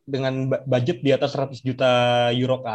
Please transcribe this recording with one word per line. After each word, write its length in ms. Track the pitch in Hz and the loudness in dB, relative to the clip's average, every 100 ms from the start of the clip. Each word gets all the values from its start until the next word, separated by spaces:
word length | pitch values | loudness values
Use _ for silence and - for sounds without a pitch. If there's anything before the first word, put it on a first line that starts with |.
dengan 480 | - 135 131 131 131 | -8 -4 -2 -2 -2
ba-, 160 | 127 | -2
budget 400 | 135 127 123 120 | 0 0 0 0
di 80 | 135 | 2
atas 240 | 131 143 139 | 2 0 -2
seratus 240 | 135 - | -6 -6
juta 680 | 131 123 131 123 120 120 120 | -6 0 2 4 4 2 2
euro 320 | 123 127 127 | 0 0 -2
ke 60 | 120 | -4